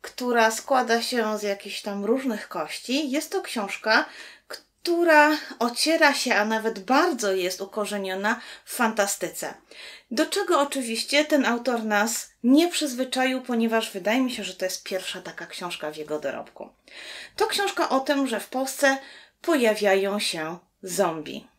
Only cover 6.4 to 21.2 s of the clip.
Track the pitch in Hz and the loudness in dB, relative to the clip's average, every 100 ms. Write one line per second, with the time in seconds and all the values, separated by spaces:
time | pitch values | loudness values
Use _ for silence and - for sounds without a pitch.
6.4 | 214 220 214 220 190 262 349 247 202 190 | 2 0 -2 -4 2 4 4 2 0 0
7.4 | 180 185 196 - 202 202 190 190 208 - | -2 -4 -6 -4 -4 -4 -4 -2 0 -2
8.4 | - - - - 226 226 202 - 165 - | -6 -18 -12 0 0 2 0 0 -6 -6
9.4 | 151 - _ - - - _ 233 302 392 | -10 -10 _ -20 -18 -20 _ -2 0 0
10.4 | 392 302 285 277 233 226 - 285 302 302 | 2 2 2 -2 -4 -6 0 0 4 2
11.4 | 226 240 240 233 220 208 226 - - _ | 2 0 -2 -2 0 2 2 -2 -8 _
12.4 | 240 277 349 339 294 247 254 254 262 262 | 4 6 6 0 -4 -4 -4 0 0 -2
13.4 | 254 233 226 226 220 202 180 247 254 214 | -2 0 2 0 -2 -4 0 0 0 -4
14.4 | 185 185 185 - - 185 - 185 175 160 | -10 -6 -6 -6 -6 -6 -6 -10 -12 -12
15.4 | 165 - 180 170 151 156 151 151 143 - | -14 -10 -8 -8 -8 -8 -6 -4 -4 -6
16.4 | 113 - - _ _ - - - - - | -12 -16 -18 _ _ -18 -16 -16 -14 -2
17.4 | 440 - 392 392 330 269 269 277 269 214 | -2 0 -2 0 2 2 2 0 0 -2
18.4 | - 254 262 - 277 269 - - - _ | -4 -4 -4 2 2 2 -6 -20 -20 _
19.4 | - 311 226 208 208 196 196 208 208 170 | 0 4 4 4 4 4 2 0 -2 -4
20.4 | 156 175 _ _ 190 175 180 160 | -6 -8 _ _ -8 0 0 0